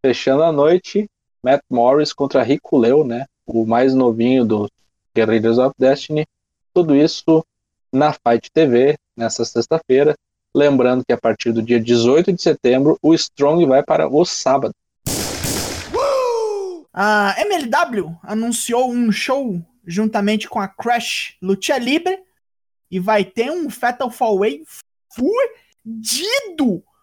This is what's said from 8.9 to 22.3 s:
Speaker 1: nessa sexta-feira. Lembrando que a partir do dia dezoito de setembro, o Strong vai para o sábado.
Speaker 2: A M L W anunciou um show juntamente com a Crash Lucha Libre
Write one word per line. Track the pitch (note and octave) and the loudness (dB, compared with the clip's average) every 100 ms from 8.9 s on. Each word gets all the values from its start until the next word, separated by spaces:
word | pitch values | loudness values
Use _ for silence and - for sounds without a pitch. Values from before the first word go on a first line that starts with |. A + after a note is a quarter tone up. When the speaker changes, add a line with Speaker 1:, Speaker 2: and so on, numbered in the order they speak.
| D3+ _ - | 0 _ -8
Speaker 1:
nessa | A2+ - A#2 | -6 -4 -4
sexta-feira. | A#2+ - D#3+ - B2+ C#3+ D3 _ _ _ | -4 -2 -4 2 2 2 0 _ _ _
Lembrando | C#3 C#3+ C3+ B2 B2+ | 0 2 4 2 0
que | B2+ | -2
a | A#2+ | -2
partir | A#2 A2 A#2+ | 0 -2 -2
do | A#2 | -2
dia | A2+ A#2+ | 0 0
dezoito | A2+ A#2+ A#2 C#3+ F#3 | 2 2 4 2 2
de | F3+ | 0
setembro, | - D3 B2 B2+ C#3 D#3+ | 0 0 2 2 2 2
o | D3 | 2
Strong | E3 - - C#3+ E3 D#3+ | 2 0 -2 2 4 4
vai | C3 | 2
para | - D#3+ D#3+ | 2 0 2
o | C#3+ | 2
sábado. | F3+ - - F3 G#3+ - _ _ - - - - - - - - - A4 C#5 C5+ B4 A#4 A4 G#4 F#4+ F4 C#4+ - | 0 -2 0 0 -2 -8 _ _ -8 -6 -6 -8 -6 -6 -8 -10 -8 -4 -2 0 -2 -2 -4 -6 -8 -12 -14 -2
Speaker 2:
A | G#3 G#3 G3+ F#3+ | 0 2 0 -2
M | G4 | -2
L | F#4 B3+ | -2 0
W | C#4 E4 G#3+ D#3+ E3 | 0 0 -2 -6 -10
anunciou | - G#3+ A#3 A#3 - A#3 B3+ | -8 -6 -4 -4 -4 -2 0
um | A#3+ A#3 | 0 0
show | G3 - C4+ C4 F3+ E3 _ - | 0 -2 -4 -4 -6 -10 _ -8
juntamente | E3+ A3 A3 G3+ G#3+ - | -4 -2 -2 -2 -2 -4
com | A3+ | -8
a | F#3+ | -8
Crash | _ A#3 A#3+ - - - _ | _ -4 -2 -2 -8 -10 _
Lucha | F#3 G3 - C#4 | -4 -4 -2 -2
Libre | B3 D4+ E4+ F#4+ _ | 0 -2 -2 -6 _